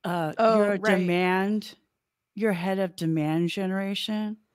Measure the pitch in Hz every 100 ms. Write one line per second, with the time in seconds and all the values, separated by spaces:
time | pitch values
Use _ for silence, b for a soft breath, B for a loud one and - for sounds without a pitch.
0 | 175 175 156 147 226 220 202 196 214 190
1 | 180 175 185 185 196 214 - - _ _
2 | _ _ _ - 220 175 185 190 190 -
3 | 165 160 151 160 170 202 190 190 196 202
4 | - 214 214 214 _